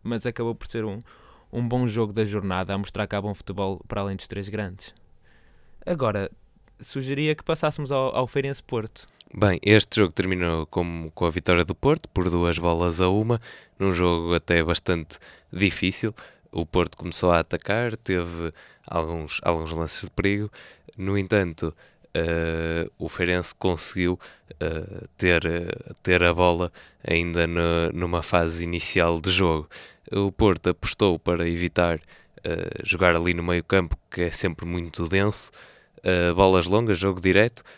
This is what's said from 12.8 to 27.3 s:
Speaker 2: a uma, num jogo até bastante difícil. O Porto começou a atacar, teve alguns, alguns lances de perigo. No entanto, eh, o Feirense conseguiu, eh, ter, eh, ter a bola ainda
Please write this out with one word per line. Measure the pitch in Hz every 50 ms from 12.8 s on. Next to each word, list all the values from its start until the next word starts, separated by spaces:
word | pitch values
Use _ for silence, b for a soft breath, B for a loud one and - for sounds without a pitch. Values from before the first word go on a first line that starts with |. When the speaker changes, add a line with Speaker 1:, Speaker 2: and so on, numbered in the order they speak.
| 87 87 82 85
Speaker 2:
a | 92 92
uma, | 95 107 110 117 120 113 B B B B B B B _
num | 98 98 90
jogo | 85 90 87 85 85 82 85 87
até | 82 - - 87 85 80
bastante | 82 85 - - - 90 82 78 - - - B B B B B B -
difícil. | 90 101 95 - - 90 92 - - - 110 104 B B B B B B _
O | - - 85
Porto | - - 92 87 78 -
começou | - - 87 - - - 90
a | 85 82
atacar, | 82 - - 82 - - 101 113 123 117 110
teve | - - - 95 90 85 85 85 85 85 82 78 B B B B B B
alguns, | - - 85 80 80 85 82 78 76 - - -
alguns | - 85 80 80 80 82
lances | 80 82 78 - - -
de | 87
perigo. | - - 95 98 101 104 107 107 B B B B B B B B -
No | - 95 98 98 101
entanto, | 95 92 107 101 95 87 80 - 90 80 - b b b b b - _ -
eh, | 85 82 85 82 85 82 82 82 82 82 82 82 82 82 - - _
o | -
Feirense | 80 - - 90 87 90 90 85 - -
conseguiu, | - - 95 87 80 - - - 95 87 87 90 - B B B B B B - -
eh, | 85 82 80 80 87 95 - - - - _ -
ter, | - 90 87 82 -
eh, | 82 85 85 87 87 - - - - - - _
ter | 95 90 87 87
a | 87 82
bola | 87 90 90 85 85 90 85 B B B B B B -
ainda | - 82 82 85 85